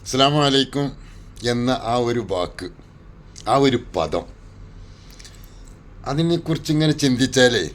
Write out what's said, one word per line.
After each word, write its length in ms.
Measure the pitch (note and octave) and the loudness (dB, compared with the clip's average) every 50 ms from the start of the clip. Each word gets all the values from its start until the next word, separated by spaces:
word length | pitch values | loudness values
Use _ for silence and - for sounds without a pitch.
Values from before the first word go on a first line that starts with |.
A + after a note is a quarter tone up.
| - | -10
അസ്സലാമു 360 | - - B2+ C3+ C#3 D3 D3+ C#3+ C#3 | -4 0 2 4 4 4 4 2 4
അലൈക്കും 400 | C3+ C#3 C3+ C3 - C#3 C#3+ C3+ - - - - - - - - - - A#2 A#2+ | 4 2 2 0 -2 -4 -4 -4 -6 -10 -16 -20 -20 -20 -20 -20 -14 -6 -4 -2
എന്ന 180 | A#2+ A#2+ A#2+ B2+ B2+ - - A2+ | -2 0 0 0 -2 -2 -2 -2
ആ 20 | A#2 B2 A#2+ A#2+ | -2 0 0 0
ഒരു 140 | A#2+ A#2+ A2 F2 | 0 -2 -2 -2
വാക്ക്, 360 | F#2+ F2+ F2+ E2+ - - F#2 F2 - - - - - - - - - - - - - - - G#2+ A#2+ | -2 -2 -2 -4 -6 -10 -14 -14 -14 -16 -20 -20 -20 -20 -20 -20 -20 -20 -20 -20 -20 -10 -2 0 2
ആ 20 | C#3 C#3 C3+ | 4 4 4
ഒരു 120 | B2+ A2+ - - - | 2 0 -2 -4 -4
പദം, 300 | F2+ D#2+ D2+ E2 E2+ D2+ - - - - - - - - - - - - - - - - - - - - - - - - - - - - - - - - - - - - - | -4 -2 -2 -2 -4 -6 -6 -12 -20 -20 -20 -20 -20 -20 -20 -20 -20 -20 -20 -20 -20 -20 -20 -20 -20 -20 -20 -20 -20 -20 -20 -20 -20 -20 -20 -20 -20 -20 -20 -20 -12 -8 -4
അതിനെക്കുറിച്ച് 600 | C#3 D3+ E3 E3+ E3+ E3 E3 - D#3+ D3 - - D#3 | -2 0 0 2 0 0 0 -2 -4 -4 -2 -2 0
ഇങ്ങനെ 180 | D3+ D#3 D#3 D3 D3+ C#3+ | 2 2 2 2 2 2
ചിന്തിച്ചാലേ, 600 | C3+ B2+ A#2 C3 B2+ - C3+ B2+ B2 A#2 G#2 E2 C#2+ - | 2 2 2 0 2 4 6 6 6 6 2 -2 -4 -8